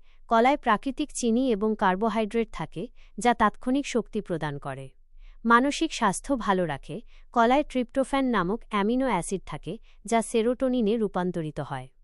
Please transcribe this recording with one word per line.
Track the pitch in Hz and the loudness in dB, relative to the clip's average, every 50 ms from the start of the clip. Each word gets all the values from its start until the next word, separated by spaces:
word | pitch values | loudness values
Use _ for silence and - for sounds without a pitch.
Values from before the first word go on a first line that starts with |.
| - - - - - - | -14 -20 -20 -14 -4 2
কলায় | 226 226 240 262 294 | 4 4 6 4 4
প্রাকৃতিক | 277 - 240 208 202 - 269 247 - 302 240 - | 2 2 2 2 2 0 -4 -4 -4 -6 -6 -4
চিনি | - 247 233 220 247 269 262 | -2 0 2 2 2 2 2
এবং | 226 190 214 220 214 - | 0 0 0 -2 0 0
কার্বোহাইড্রেট | 214 185 185 190 226 226 - 226 220 202 - 233 220 - | 2 0 2 2 0 0 0 0 -2 -2 -2 -2 -4 -4
থাকে, | - - 160 - - 156 208 - - - - - - - | -6 -8 -8 -8 -8 -10 -10 -10 -12 -18 -20 -16 -6 0
যা | 202 240 226 | 2 2 4
তাৎক্ষণিক | - 220 208 - - - 254 254 285 269 | 4 4 2 2 0 -2 -2 -2 -2 -2
শক্তি | - - 226 196 - - 214 | -2 -2 -4 -4 -4 -6 -8
প্রদান | 190 - 175 156 156 151 143 143 | -6 -4 -4 -4 -4 -6 -6 -8
করে। | - 143 135 135 135 135 - - - _ - - - - - - - | -8 -10 -10 -10 -12 -16 -18 -20 -20 _ -20 -20 -20 -20 -12 -2 2
মানসিক | 226 233 240 262 285 277 - 330 311 | 6 6 6 6 4 0 0 -2 -4
স্বাস্থ্য | - - 233 196 175 - - - 277 | -2 0 0 0 0 0 -2 -4 -4
ভালো | 226 208 214 190 185 180 | -2 0 0 2 2 0
রাখে। | 156 139 135 - - 151 220 - - - - - - | -2 -4 -6 -10 -10 -12 -12 -12 -16 -20 -20 -14 -4
কলায় | - 240 226 233 254 302 294 | 0 2 4 4 4 2 2
ট্রিপ্টোফ্যান | - - 254 240 - - 269 254 - 285 269 269 | 0 -2 -2 -2 -2 -2 -2 -2 0 0 0 0
নামক | 247 233 196 175 175 214 233 - - | 2 2 2 0 0 -2 -6 -6 -4
অ্যামিনো | - 202 196 214 240 254 269 | -2 0 2 2 2 2 0
অ্যাসিড | 254 214 175 160 - 196 180 - | 0 0 0 -2 -2 -6 -6 -6
থাকে, | - 156 143 - 151 202 - - - - - - | -8 -12 -10 -8 -10 -10 -10 -12 -20 -20 -16 -4
যা | 208 233 226 | 0 0 0
সেরোটোনিনে | 220 - - 226 214 240 254 - 269 254 254 254 220 196 233 | 2 2 0 0 2 0 0 0 0 0 2 2 2 2 2
রূপান্তরিত | 233 214 185 - 185 180 180 175 175 156 151 - - | 0 0 -2 -2 -2 -2 -2 -2 -4 -6 -6 -6 -8
হয়। | 139 - 143 131 127 - _ _ | -8 -6 -8 -10 -10 -14 _ _